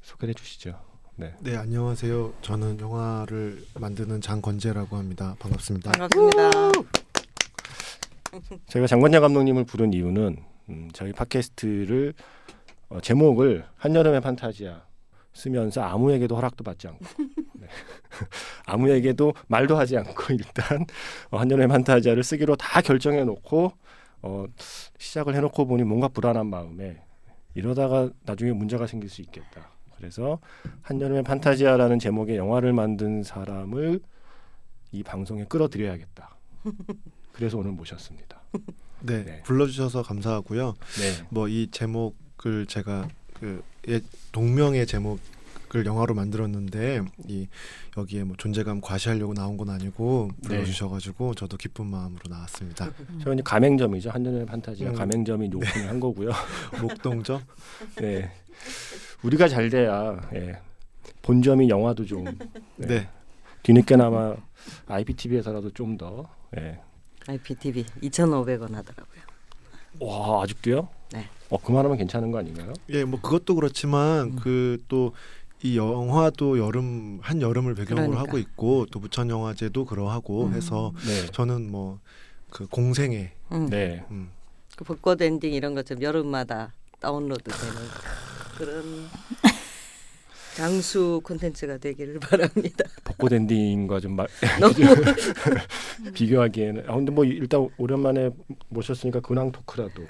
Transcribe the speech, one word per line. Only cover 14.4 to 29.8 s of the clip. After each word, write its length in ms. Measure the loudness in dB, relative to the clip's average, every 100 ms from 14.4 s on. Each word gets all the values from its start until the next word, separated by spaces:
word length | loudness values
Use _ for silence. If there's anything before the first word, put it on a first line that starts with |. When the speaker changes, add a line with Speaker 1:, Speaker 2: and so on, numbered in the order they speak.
| -6 -8 -10 -12 -18 -20 -20 -20 _
Speaker 1:
쓰면서 500 | -10 -4 0 0 0
아무에게도 540 | -2 2 4 4 2 0
허락도 280 | -2 -4
받지 220 | -10 -10 -14
않고, 160 | -14
Speaker 3:
<laughs> 500 | -16 -8 -6 -6 -10
Speaker 1:
네. 120 | -12 -16 -16 -18 -20 -20
<laughs> 560 | -12 -12 -10 -14 -14 -4
아무에게도 680 | 2 4 6 4 4 2 2 0
말도 280 | 2 4 4
하지 200 | 4 0
않고 360 | -2 -8 -2
일단, 500 | -2 -2 -6 -2 0 -2 -8 -14 -14 -6
어, 80 | 0
한여름의 300 | 2 6 6
판타지아를 540 | 6 6 6 6 4
쓰기로 340 | 2 0 2 2
다 240 | 4 2
결정해 420 | 6 4 4 2
놓고, 480 | 0 -2 0 2 2 -2 -20 -20 -20 -14
어, 220 | -8 -6 -8 -12 -18 -16 -18 -16
시작을 360 | -8 -4 0
해 60 | 2
놓고 260 | 2 2 2
보니 180 | 4
뭔가 240 | 4 2 2
불안한 380 | 2 2 2 0
마음에 560 | -6 -10 -10 -12 -12 -20 -20 -20 -20 -14
이러다가 560 | -6 -2 0 2 2 0 -4
나중에 280 | -8 -2 -2
문제가 340 | 0 -2 -2 -4
생길 220 | -6 -12
수 140 | -14
있겠다. 480 | -18 -16 -18 -20 -20 -20